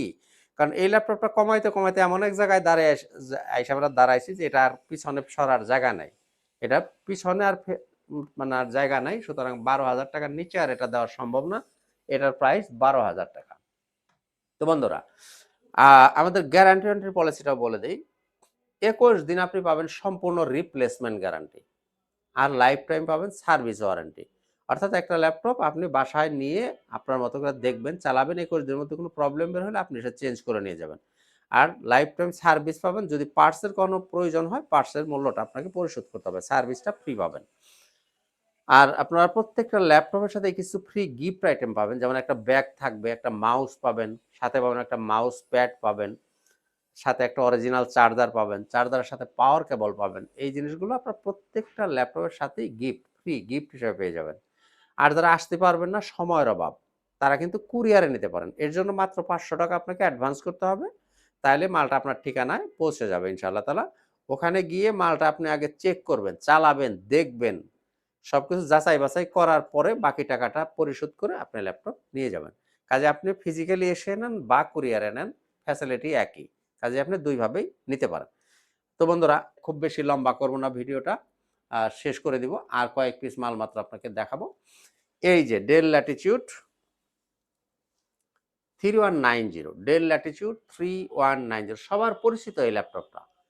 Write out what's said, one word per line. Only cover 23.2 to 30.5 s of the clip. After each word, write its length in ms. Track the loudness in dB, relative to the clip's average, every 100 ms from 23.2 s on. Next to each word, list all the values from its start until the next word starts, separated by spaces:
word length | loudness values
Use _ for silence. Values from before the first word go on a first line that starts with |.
| -4
সার্ভিস 480 | -6 0 0 0 -4
ওয়ারেন্টি। 420 | -2 -2 -6 -16 -20 _ _ _ -6
অর্থাৎ 200 | -4 0 -2
একটা 140 | -2 0
ল্যাপটপ 340 | 0 0 -4 -2 -2
আপনি 160 | -2 -2 -2
বাসায় 320 | 0 0 -2 -2
নিয়ে 200 | -4 -4 -4 -8 -14 -12
আপনার 220 | -4 -2
মতো 140 | -2 -4
করে 120 | -6 -2 -4
দেখবেন, 280 | -4 -8 -6
চালাবেন, 320 | -2 0 0 -2
একুশ 160 | -4 -4 -4
দিনের 140 | -6
মধ্যে 160 | -6 -10
কোনো 100 | -10 -2
প্রবলেম 300 | -2 -2 -4
বের 100 | -4 -6
হলে 120 | -6
আপনি 100 | -6 -8
সেটা 140 | -10 -6
চেঞ্জ 160 | -8 -6
করে 140 | -4